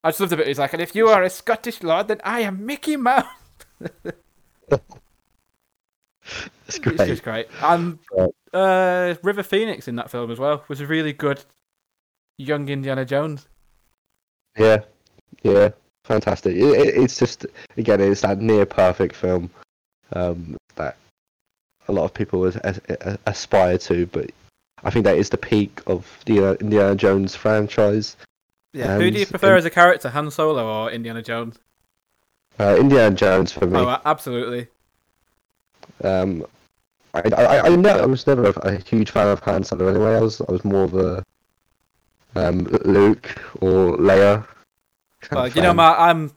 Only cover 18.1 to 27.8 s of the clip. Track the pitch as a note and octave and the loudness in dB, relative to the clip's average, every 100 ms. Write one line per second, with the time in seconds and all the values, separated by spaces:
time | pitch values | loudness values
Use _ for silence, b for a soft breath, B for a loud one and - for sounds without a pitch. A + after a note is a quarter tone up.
18.1 | G2+ G2+ G2 A2 G#2+ G2 - F#2 F2+ F2+ | 0 -2 -2 2 2 2 2 0 2 -4
19.1 | - F#2 F#2 E2+ b _ _ _ _ _ | -2 -2 -2 -4 b _ _ _ _ _
20.1 | F2+ F2+ F2 E2 C2+ _ - D2 - _ | -6 -6 -6 -12 -16 _ -12 -12 -12 _
21.1 | _ _ _ _ _ _ _ - G2 E2 | _ _ _ _ _ _ _ -6 -4 -4
22.1 | - G#2+ F#2 F#2 F#2 - F#2+ - - F#2+ | -6 -6 -2 -2 -2 -8 -8 -10 -8 -8
23.1 | G2+ - G#2 - G2+ F2+ F2+ - F2 F2 | -8 -8 -8 -2 2 2 0 -2 -4 -2
24.1 | E2+ B1 _ _ _ _ _ - A#2+ G2+ | -6 -10 _ _ _ _ _ -4 0 2
25.1 | E2+ G#2 - - G#2+ G2+ - - F2+ - | 2 0 -4 -2 -2 -2 -6 -6 -6 -6
26.1 | - - G#2 G2 F#2+ G#2 G#2 G2 G2 G2+ | -14 0 2 2 0 0 2 2 2 2
27.1 | G2 G2 - G#2+ G#2+ G#2 - | 2 -2 -4 -2 0 0 0